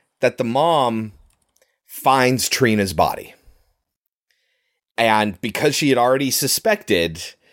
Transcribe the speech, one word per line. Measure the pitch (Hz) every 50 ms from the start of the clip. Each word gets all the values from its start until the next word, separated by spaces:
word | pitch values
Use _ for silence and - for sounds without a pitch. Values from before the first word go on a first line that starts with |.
| _ _ _ _
that | 131 120 -
the | - 123
mom | 113 120 139 160 170 165 147 127 117 113 113 110 107 - - _ _ _ _ _ _ _ _ _ _ _ _ _
finds | - - - - 131 135 131 127 127 131 113 - -
Trina's | - - 131 113 107 104 98 90 78
body. | 87 82 69 - - - - - _ _ _ - _ _ _ _ _ _ _ _ _ _ _ _ _ _ _ _ _ _ _ _ _ _ _ _ _ _ _ _
And | 113 113 110 110 107 107 104 92 -
because | - 110 - - 156 151 131
she | - 156 143
had | 127 120
already | 120 127 131 139 143 131
suspected, | - - 143 131 - - - 220 208 208 - - 101 85 85 85 80 - - - - _ _ _